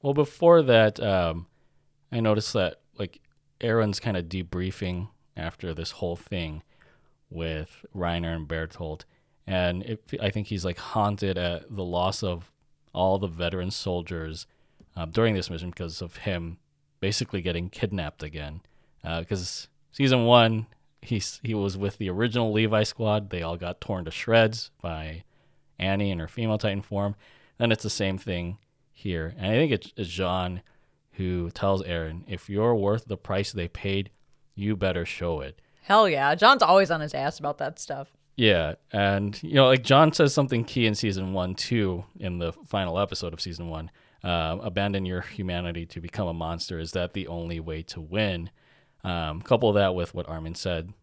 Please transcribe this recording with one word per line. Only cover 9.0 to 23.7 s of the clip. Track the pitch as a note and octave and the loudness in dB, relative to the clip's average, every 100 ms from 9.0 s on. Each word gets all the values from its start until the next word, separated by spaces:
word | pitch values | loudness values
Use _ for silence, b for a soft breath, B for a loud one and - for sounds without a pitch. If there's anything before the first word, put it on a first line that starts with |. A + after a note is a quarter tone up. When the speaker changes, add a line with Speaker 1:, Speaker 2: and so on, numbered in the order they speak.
| - _ _ _ - | -14 _ _ _ -4
Speaker 1:
And | F#2 F2+ F2 | 0 0 -2
it, | - A2 _ - | -6 -10 _ -4
I | G#2 | -2
think | G#2+ G2+ | -4 -4
he's, | G2+ | -4
like, | F2+ E2+ | -4 -6
haunted | - A2 G#2 G2+ G2 F2+ | -4 0 0 0 -2 -2
at | F2 F2 C#2+ | -2 -4 -8
the | G2 | -8
loss | F2+ F2 F2+ F#2+ | -4 0 0 0
of | G2 F2 E2+ _ _ _ _ | -4 -6 -10 _ _ _ _
all | - F#2 F#2+ | 0 2 2
the | G2 | -2
veteran | E2 E2+ F#2 F2+ | -4 -4 -2 -4
soldiers, | - - F2 E2+ E2+ D#2+ D#2+ - _ _ _ - - | -4 -4 -4 -4 -8 -8 -10 -14 _ _ _ -18 -10
um, | E2 | -6
during | E2 A#2 | 2 2
this | G2+ F2+ | 2 -2
mission | E2+ F2 | -6 -10
because | E2+ E2+ D#2 | -8 -10 -8
of | F2 - | -12 -8
him | - F2+ E2 E2+ _ _ _ _ | -6 -4 -6 -12 _ _ _ _
basically | F#2+ G#2 A#2 G2 | -2 -2 -2 -4
getting | F2 E2+ F2+ | -4 -4 -4
kidnapped | - G#2 G2 D2+ - | -4 -4 -4 -6 -8
again. | - D#2 D2 D#2+ _ _ _ _ | -12 -10 -12 -12 _ _ _ _
Uh, | D#2+ E2 | -8 -6
'cause | E2 G2 F2+ - - _ _ | -4 -6 -6 -10 -14 _ _
season | - C3+ B2+ | 0 4 4
one, | A#2 A#2+ A2+ A2 A2 _ _ _ | 8 8 8 4 -4 _ _ _
he's, | - A2 - - | -4 -4 -4 -8
he | A#2+ | -4
was | G#2+ G2 F#2+ | 0 0 0
with | G2 - | -4 -4
the | G2+ | -4
original | F2+ A#2 A2+ A#2 | 0 0 2 2
Levi | G#2+ A2 A2 | 2 4 4
squad. | G#2 - A2 G#2 G2+ | 2 0 0 0 0
They | F2 | -6
all | E2 E2+ | -4 -6
got | F2 | -6